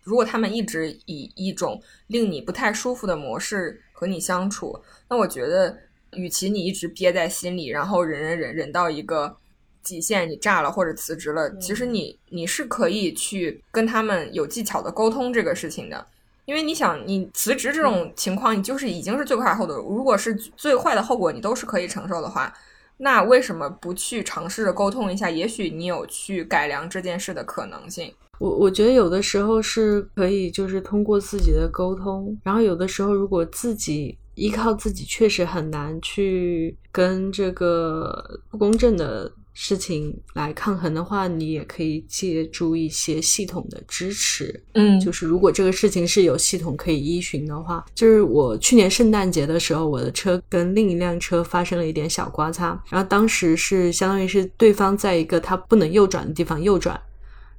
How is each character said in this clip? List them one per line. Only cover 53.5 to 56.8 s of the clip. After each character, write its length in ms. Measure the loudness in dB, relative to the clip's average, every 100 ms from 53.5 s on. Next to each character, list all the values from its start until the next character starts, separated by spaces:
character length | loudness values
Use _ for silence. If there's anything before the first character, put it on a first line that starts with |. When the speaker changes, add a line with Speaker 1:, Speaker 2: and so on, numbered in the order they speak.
| 2
Speaker 2:
是 360 | 2 2 2
相 160 | 2 2
当 120 | 2
于 60 | 2
是 180 | 2 0 6
对 160 | 6
方 240 | 8 4 2
在 180 | 2
一 100 | 2
个 140 | 2 0
他 180 | 0 -4
不 200 | 4 6
能 140 | 6
右 140 | 6
转 220 | 4 4 -4
的 80 |
地 80 | -4
方 180 | -2 0
右 160 | 2
转， 240 | 4